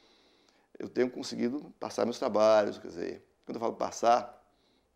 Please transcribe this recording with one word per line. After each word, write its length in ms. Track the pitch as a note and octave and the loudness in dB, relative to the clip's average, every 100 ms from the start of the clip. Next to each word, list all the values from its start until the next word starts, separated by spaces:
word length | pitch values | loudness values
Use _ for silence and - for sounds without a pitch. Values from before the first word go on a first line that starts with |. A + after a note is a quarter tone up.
| _ _ _ _ _ _ _ - | _ _ _ _ _ _ _ -14
Eu 100 | G2+ | -6
tenho 220 | G#2+ B2+ | 0 -2
conseguido 640 | - - A#2 A#2+ D3 F3 - | -2 -8 -4 -4 -4 -10 -10
passar 240 | A2+ - | -6 -2
meus 140 | A2 - | -2 -2
trabalhos, 600 | C3 G#2+ A2 G#2+ G#2 G2+ | 0 4 6 6 4 -2
quer 100 | F#2 | -12
dizer, 380 | E2+ F2+ E2+ _ _ | -8 -8 -10 _ _
quando 120 | - A#2 | -12 -6
eu 40 | |
falo 140 | A2+ | -4
passar, 680 | A2 G2 - A2+ A#2+ A#2+ - _ _ _ _ _ | -4 -6 0 4 4 2 -14 _ _ _ _ _